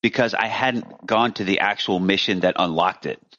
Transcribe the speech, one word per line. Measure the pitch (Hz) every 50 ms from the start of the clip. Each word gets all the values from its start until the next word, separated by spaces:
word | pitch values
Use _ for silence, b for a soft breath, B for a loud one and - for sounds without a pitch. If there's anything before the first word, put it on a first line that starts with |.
because | - 117 - - 123 113 -
I | - 85
hadn't | - 95 101 127 131 120 117 - - - - -
gone | - 113 110 117 120 98
to | - 101
the | 92 98 -
actual | 92 101 104 - - - 98 90
mission | 92 92 98 92 - - 98 92
that | 87 90 87 -
unlocked | 92 87 80 82 85 92 90 - -
it. | 69 - - _ _ -